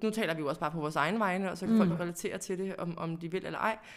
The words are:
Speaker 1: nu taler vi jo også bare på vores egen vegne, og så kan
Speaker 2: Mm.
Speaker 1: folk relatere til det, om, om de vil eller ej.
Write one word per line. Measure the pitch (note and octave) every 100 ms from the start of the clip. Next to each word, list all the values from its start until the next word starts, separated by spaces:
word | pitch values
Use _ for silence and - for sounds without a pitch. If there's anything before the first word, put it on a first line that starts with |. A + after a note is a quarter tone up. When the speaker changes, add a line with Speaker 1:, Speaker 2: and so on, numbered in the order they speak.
Speaker 1:
nu | A3
taler | A3 F#3
vi | D#3+
jo | C#3+
også | C3
bare | D#3
på | E3
vores | D3+ D#3
egen | D3+ A3+
vegne, | G3+ F#3 F#3+
og | E3+
så | F#3
kan |
Speaker 2:
Mm. | A3+ F#3+
Speaker 1:
folk | E3+
relatere | F3 F3 G#3 -
til | - F#3
det, | F#3+ -
om, | F3 E3+
om | E3 E3
de | E3+
vil | F#3 F3
eller | D#3+
ej. | G#3+ A3 -